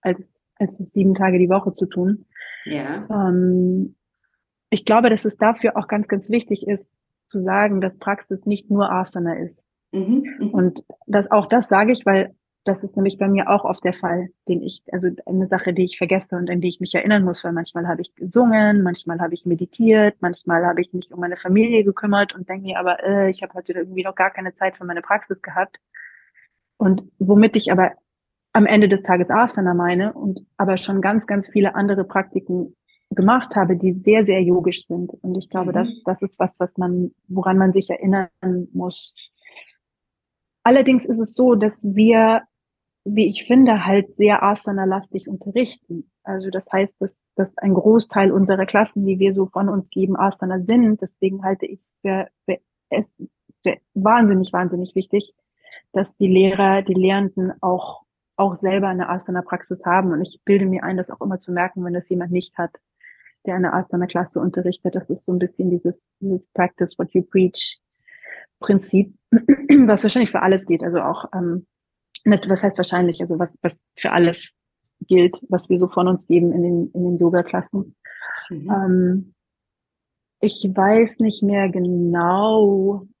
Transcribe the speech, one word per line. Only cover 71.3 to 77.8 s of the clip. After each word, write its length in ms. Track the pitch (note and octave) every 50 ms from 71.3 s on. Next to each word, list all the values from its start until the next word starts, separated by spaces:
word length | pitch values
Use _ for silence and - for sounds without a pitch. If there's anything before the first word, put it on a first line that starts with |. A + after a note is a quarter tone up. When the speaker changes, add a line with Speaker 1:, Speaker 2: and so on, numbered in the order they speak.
| -
Speaker 1:
ähm, 340 | F#3 F3+ E3+ E3+ F3+ F3+ _ _ _ _ _ _ _ _ _ _ - _
nicht, 220 | A3 G#3 G3 - F#3
was 140 | F#3+ F#3 -
heißt 140 | G3+ G3 -
wahrscheinlich, 440 | F3+ - - F3 F3+ F3 E3 -
also 160 | F3 E3+ F3 D#3
was, 100 | F3 E3 _ _
was 140 | _ E3+ D#3+ _ _ _ _ -
für 140 | - -
alles 400 | - E3+ F3 E3+ E3+ - - - _ _ _ _ _ _ _ - _ _
gilt, 380 | - _ F#3+ F3+ F3 F3+ F3+ - - -
was 200 | F#3+ F3+ - _
wir 80 | F#3 F3
so 120 | F3+ F3+
von 180 | - - F3+ F3+
uns 200 | F#3 F3+ - _
geben 260 | E3 F3+ E3+ E3+ -
in 100 | F3 F3
den, 280 | F3 F3 E3+ E3+ - _
in 100 | F#3 F3+
den 140 | F3+ F3 E3+
Yoga-Klassen. 800 | F3 E3 F3 F3+ E3+ - - F#3 F3+ - - G3